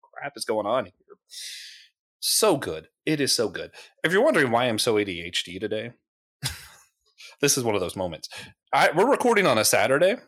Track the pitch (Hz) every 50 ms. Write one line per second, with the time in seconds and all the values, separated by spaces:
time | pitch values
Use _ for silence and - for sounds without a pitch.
0 | _ _ _ - 135 143 - 147 - - 110 107 101 101 120 131 107 92 - _
1 | _ _ - - _ _ - - - - - - - - - - - _ _ _
2 | _ _ _ _ - - - - 220 214 170 139 - 92 80 80 80 _ _ _
3 | _ 151 156 147 139 - - - 113 98 87 87 80 76 - - - - _ _
4 | - 160 180 196 254 320 262 170 143 123 113 117 127 123 110 104 - 123 110 104
5 | 104 98 87 85 85 87 - - - 87 87 95 107 101 107 92 98 120 - _
6 | _ _ _ _ _ _ _ _ - - - - - - - - _ _ _ _
7 | _ _ _ - - - - _ - 143 - 139 120 113 104 98 90 82 - 101
8 | 92 87 80 76 - - - - - - - _ _ _ - 135 165 - 143 165
9 | 208 269 254 208 - 240 233 202 185 156 120 110 107 - - 101 101 117 135 147
10 | 170 190 233 - -